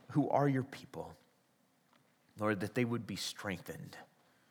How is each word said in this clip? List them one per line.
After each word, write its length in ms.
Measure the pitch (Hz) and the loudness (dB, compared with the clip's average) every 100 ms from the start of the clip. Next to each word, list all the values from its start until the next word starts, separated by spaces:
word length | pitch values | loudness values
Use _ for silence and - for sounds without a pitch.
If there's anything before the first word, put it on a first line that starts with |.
| - | -2
who 180 | 151 135 | 2 4
are 180 | 127 143 | 6 4
your 160 | 131 | 4
people, 520 | 127 - - 82 82 82 _ _ _ _ _ _ _ _ _ _ _ - | 0 -8 -12 -10 -10 -12 _ _ _ _ _ _ _ _ _ _ _ -2
Lord, 220 | 107 107 | 2 2
that 140 | 101 | 2
they 100 | - | 2
would 220 | 120 117 110 | 2 0 -2
be 100 | 95 | -6
strengthened 800 | - - 104 90 - 82 - - - _ _ _ _ | -6 -6 -6 -6 -6 -12 -12 -14 -20 _ _ _ _